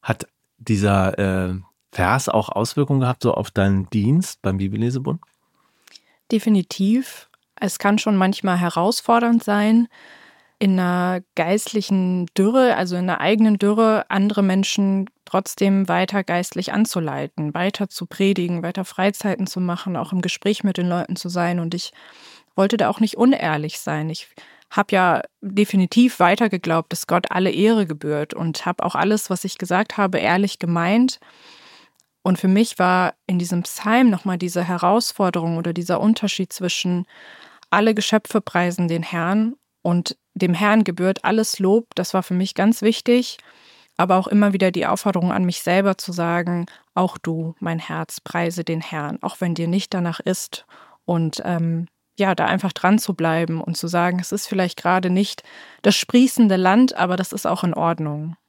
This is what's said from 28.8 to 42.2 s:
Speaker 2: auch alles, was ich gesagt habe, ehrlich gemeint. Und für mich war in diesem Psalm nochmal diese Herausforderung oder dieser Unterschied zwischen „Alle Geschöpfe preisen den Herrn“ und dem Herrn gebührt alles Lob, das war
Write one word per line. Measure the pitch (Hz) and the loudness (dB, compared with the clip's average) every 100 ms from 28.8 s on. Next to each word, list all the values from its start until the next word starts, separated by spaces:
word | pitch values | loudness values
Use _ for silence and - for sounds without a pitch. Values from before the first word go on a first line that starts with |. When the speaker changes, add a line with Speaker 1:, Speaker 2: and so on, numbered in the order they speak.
| 170 | -4
Speaker 2:
auch | |
alles, | - 175 214 - | 0 0 0 -2
was | 180 | -6
ich | 190 - | -6 -8
gesagt | 180 180 214 - | -2 -2 -2 -2
habe, | 196 185 | 0 0
ehrlich | 92 175 202 - | 0 2 0 -2
gemeint. | 170 170 170 214 254 - _ - - - - - _ _ _ _ | -4 -2 2 2 2 0 _ -20 -20 -20 -20 -20 _ _ _ _
Und | - 180 | 0 2
für | 190 | 4
mich | 190 226 - | 4 2 2
war | 180 185 180 - - | 2 4 0 -2 -4
in | 180 | -2
diesem | 175 180 | 0 -4
Psalm | 175 - 208 233 254 | -4 -6 0 4 4
nochmal | 190 196 180 | 4 -2 -4
diese | 175 175 | -4 -4
Herausforderung | 175 175 180 214 233 - 190 170 165 165 | -4 0 2 2 0 0 0 0 -2 -2
oder | 170 | -4
dieser | 170 175 175 | -4 -2 0
Unterschied | 208 220 208 - 185 | 2 2 0 -4 -6
zwischen | - 180 - 185 180 180 - - - - - _ | -4 -4 -4 -2 -2 -4 -14 -20 -20 -20 -20 _
„Alle | - 220 214 | 2 2 0
Geschöpfe | - 214 - 214 | 0 0 0 -4
preisen | - 175 175 180 175 | -2 -2 -2 0 -2
den | 170 | -2
Herrn“ | 165 170 165 208 220 269 _ _ | -4 -4 0 0 0 -4 _ _
und | 175 175 170 - _ | 0 0 -2 -10 _
dem | - 180 | -2 0
Herrn | 165 208 220 | 2 4 4
gebührt | 202 175 185 190 - | 2 0 -2 0 0
alles | 220 220 - | 0 0 0
Lob, | 190 214 233 - | 2 2 0 -6
das | 175 | -2
war | 190 | -2